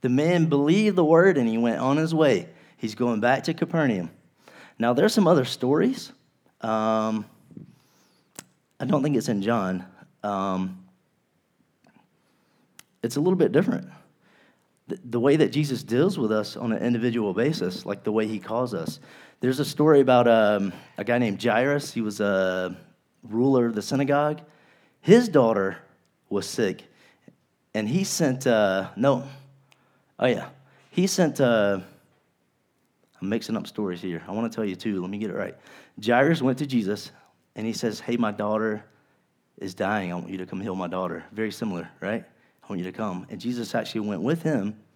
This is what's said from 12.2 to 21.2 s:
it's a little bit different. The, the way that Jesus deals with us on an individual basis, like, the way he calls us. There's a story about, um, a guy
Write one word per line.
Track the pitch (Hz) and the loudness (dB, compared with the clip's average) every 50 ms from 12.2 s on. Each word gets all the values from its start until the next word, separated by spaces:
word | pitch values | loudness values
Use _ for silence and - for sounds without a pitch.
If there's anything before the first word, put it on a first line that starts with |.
| _ _ _ _ _ _ _ _ _ _ _ _ - _ _ _ | _ _ _ _ _ _ _ _ _ _ _ _ -20 _ _ _
it's | - 123 - | -8 -4 -2
a | 143 | 0
little | 147 180 190 180 | 0 2 2 2
bit | 170 107 98 | 2 4 4
different. | 147 180 - - - - - - - _ _ _ _ _ _ _ _ _ _ _ _ _ _ _ _ _ _ | 2 2 2 -2 -4 -6 -10 -20 -20 _ _ _ _ _ _ _ _ _ _ _ _ _ _ _ _ _ _
The, | - - - | -12 -12 -12
the | 123 113 120 | -6 -4 0
way | 117 139 143 156 | 4 4 6 6
that | 156 104 - | 4 2 2
Jesus | 139 156 147 131 110 | 0 -2 0 -2 -6
deals | - - 113 123 151 190 202 185 | -4 -2 0 2 2 2 2 0
with | 127 107 | -2 0
us | 110 107 104 - - - | 0 0 -2 -4 -8 -8
on | - 117 110 | -4 -4 -4
an | - - | -2 0
individual | 120 120 117 113 123 117 117 110 101 92 | 0 0 0 0 0 0 0 -2 -2 0
basis, | 95 117 143 160 - - 90 92 - - | 0 0 0 0 -2 -4 -4 -6 -6 -8
like, | - 104 - - | -10 -10 -6 -4
the | 110 | -2
way | 104 110 110 107 | 0 0 0 0
he | 110 101 | -4 -8
calls | - - 110 117 127 123 110 | -8 -6 -4 -4 -2 -2 -4
us. | 90 80 78 78 - - - - - - - _ _ | -6 -6 -8 -10 -10 -16 -20 -20 -20 -20 -20 _ _
There's | - 123 131 131 | -2 -2 0 0
a | 147 | -2
story | 139 - - 147 156 156 143 | -6 0 2 4 6 6 6
about, | 135 127 127 123 120 117 | 6 6 6 6 6 6
um, | 117 113 110 104 107 101 98 107 127 - - - _ - | 6 6 6 4 2 2 0 -4 -6 -8 -18 -18 _ -10
a | 104 | -4
guy | 104 120 123 | -2 0 0